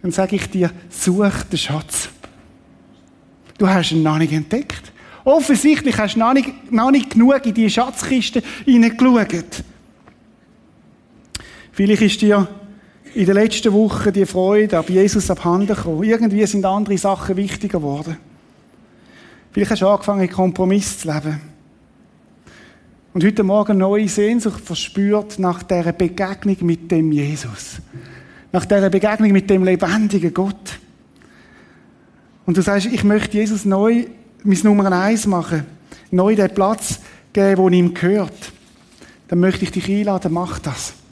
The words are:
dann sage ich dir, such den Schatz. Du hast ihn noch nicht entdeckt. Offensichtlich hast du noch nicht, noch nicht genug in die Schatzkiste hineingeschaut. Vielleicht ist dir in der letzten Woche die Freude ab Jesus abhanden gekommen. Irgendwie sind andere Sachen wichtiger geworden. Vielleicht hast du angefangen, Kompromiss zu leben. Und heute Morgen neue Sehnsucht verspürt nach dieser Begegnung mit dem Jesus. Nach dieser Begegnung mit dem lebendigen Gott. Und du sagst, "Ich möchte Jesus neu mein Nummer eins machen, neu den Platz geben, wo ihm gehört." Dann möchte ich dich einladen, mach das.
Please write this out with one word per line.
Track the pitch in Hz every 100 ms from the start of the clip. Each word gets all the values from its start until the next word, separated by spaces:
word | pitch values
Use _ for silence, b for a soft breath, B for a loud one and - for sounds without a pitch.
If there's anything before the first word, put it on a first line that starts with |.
dann | 185
sage | 165 190 196
ich | -
dir, | 190 175 B B
such | - - 185 202 -
den | - -
Schatz. | - 151 156 - - - - - - _ _ _ _ _ _ _ _ _ - -
Du | 190
hast | 190 165
ihn | 160
noch | 156 156
nicht | 160
entdeckt. | 156 151 233 285 - - B B B
Offensichtlich | - 311 294 247 294 302 277 220
hast | 208
du | 233
noch | 226
nicht, | 269 269 - -
noch | 226 247
nicht | 277 -
genug | 226 240 277
in | 254
die | 220 220
Schatzkiste | - 254 - - 254 - 247 B B
hineingeschaut. | - 240 233 226 254 240 208 170 - - - - _ _ - _ _ _ _ _ _ _ _ _ _ _ _ - B B B
Vielleicht | - 196 208
ist | 208 -
dir | 214 202 190 - - B B B -
in | - 185
der |
letzten | 196 226 - 226
Woche | 202 214 - 214
die | 196
Freude | 190 185 185 208 214 170
ab | 160
Jesus | 185 202 208 -
abhanden | 180 170 180 202
gekommen. | 208 170 156
Irgendwie | 214 226 226 202 208
sind | 208
andere | 190 196 202 196
Sachen | 196 190 - 185
wichtiger | 196 - 202 175
geworden. | 147 143 156 160 - - _ _ _ _ B B B B B B B
Vielleicht | - 202
hast | 220
du | 190
angefangen, | 202 - 202 185
Kompromiss | 190 185 175 185 202 196 -
zu | 160
leben. | 151 151 151 - - _ _ _ _ _ _ _ _ B B B B B B _
Und | -
heute | 185 214
Morgen | 196 202 208 196
neue | 190 208 208
Sehnsucht | 208 208 240 220 -
verspürt | - 165 - - 202 208 208 196
nach | 180 175
dieser | - 180 170
Begegnung | 165 175 180 190 196 208 190
mit | 175 170 170
dem | 165 160
Jesus. | 151 143 151 120 107 - - B B B B B B B
Nach | 180
dieser | - 202 190
Begegnung | 190 208 214 214
mit | 196 196
dem | 190
lebendigen | 185 180 180 208 214 202 165
Gott. | 180 196 - - - - _ _ _ b b b b b b b b b b b b -
Und | 175
du |
sagst, | 180 202 202
"Ich | 233
möchte | 202 214 214 208
Jesus | 214 214
neu | 196 190 214 233 240 - - _
mein | 208 185
Nummer | 214 202 196
eins | 180 196 220 208
machen, | 180 160 160 143 - B B B
neu | 180 190
den | 214 190
Platz | - 190 220 - - B B B
geben, | - 196 190
wo | 190
ihm | 180 175
gehört." | 175 175 208 170 - - - _ _ B B B B _
Dann | 175
möchte | 185 185
ich | 190
dich | 185 180
einladen, | 202 208 190 185
mach | 170 175 -
das. | 151 127 - - _